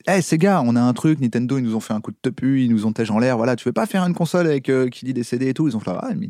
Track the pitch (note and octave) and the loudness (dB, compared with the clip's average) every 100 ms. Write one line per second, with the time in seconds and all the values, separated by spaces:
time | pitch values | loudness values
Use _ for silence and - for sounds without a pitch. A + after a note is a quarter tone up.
0 | - F#3+ - D#3+ F#3+ F#3 A#2+ A#2+ B2 A#2+ | 0 0 2 2 4 4 4 4 2 2
1 | D#3+ D3+ B2+ A#2+ A#2+ C3+ A#2+ A2 - G#2+ | 0 2 0 0 0 0 0 -2 -4 -6
2 | - - C3 - B2+ C3+ B2+ A2+ A2 G#2+ | -6 -6 -6 -2 0 2 2 2 0 -2
3 | A2+ G#2+ B2 B2 A#2 B2 - G#3+ A3 F#3+ | 0 2 2 2 0 0 -2 -2 0 0
4 | F3+ E3+ E3+ F3+ E3+ C#3+ C3 C3 B2+ - | 0 0 0 0 2 0 0 0 0 -4
5 | B2 B2 A#2 B2 C3 C3 D#3 A2+ F#2+ F2+ | -6 -6 -4 -2 -2 0 -2 -2 -4 -6
6 | C4 G#3+ - | -6 -6 -8